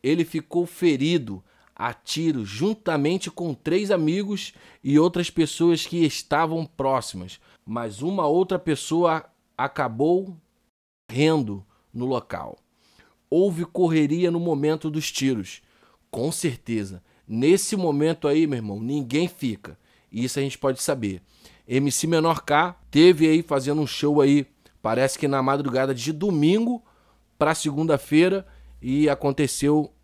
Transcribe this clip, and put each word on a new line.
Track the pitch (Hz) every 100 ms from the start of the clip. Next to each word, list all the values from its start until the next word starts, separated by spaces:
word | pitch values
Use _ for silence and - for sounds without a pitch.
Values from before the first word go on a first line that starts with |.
Ele | 127 165
ficou | 160 160 - 175
ferido | 175 - 175 139 143 170 113 98 _ _ _
a | _ 117
tiro | 117 - 151 165 139
juntamente | 101 101 185 214 - 156 143 185 -
com | - 175
três | 135 - 175 202
amigos | 190 156 180 202 202 - - - _
e | 131 147
outras | 170 175 175
pessoas | - 156 - 170 165
que | - 175 160
estavam | - - 143 160 165
próximas, | 160 - 135 131 - 95 90 - _ _ -
mas | 113 117 101
uma | 151 196 156
outra | 160 185 185
pessoa | 170 147 - 165 175 160 - _ _ -
acabou | 135 - 127 113 151 180 190 165 _ _ _ _ _ _ _
morrendo | 117 151 160 113 101 98 _ _
no | 120 123
local. | 127 - 85 65 - _ _ _ _ _ _ _
Houve | 160 196 170
correria | 170 - 180 160 147 160 180
no | 170
momento | 170 147 151 156 156
dos | 156 151
tiros. | - 135 120 95 - _ _ _ _ _
Com | - 131
certeza, | 160 170 123 - 113 98 92 _ _ _
nesse | 110 139 190 - 208
momento | 175 143 156 160 151
aí, | 151 160
meu | 131
irmão, | 107 101
ninguém | 113 147 127 139 170
fica. | - 131 104 - 73 _ _ _
Isso | 107 123 -
a |
gente | 139 -
pode | 135 127
saber. | - 143 107 92 _ _ - _ _
M | 131 143
C | - 160
Menor | 165 160 156
K | - 147 175 175 -
teve | 139 170 165 160
aí | 160
fazendo | 165 139 131 147
um | 147
show | - 147 147
aí, | 139 143 135 _ _ _
parece | 107 113 135 -
que | 147
na | 139
madrugada | 131 139 143 127 135
de | 127 120
domingo | 156 202 165 147 202 233 240 _ _ _ _ _ _
pra | 151
segunda-feira, | 160 156 143 160 143 - 151 175 196 190 - - -
e | 123 139 151
aconteceu | 139 143 139 143 - 139 151 143 _